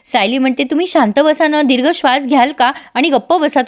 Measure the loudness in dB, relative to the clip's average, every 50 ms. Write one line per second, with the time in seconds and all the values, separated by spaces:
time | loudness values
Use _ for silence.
0 | _ -4 -2 -2 0 0 0 0 0 0 0 -2 -4 -2 -2 -2 -2 0 0 0
1 | 0 2 2 2 2 2 2 0 0 0 0 0 2 2 0 2 0 0 -2 0
2 | 0 0 0 0 -2 0 2 2 2 0 0 0 -2 -2 -2 -4 -12 -8 -4 -2
3 | -2 0 0 0 0 0 0 0 0 0 0 -2 0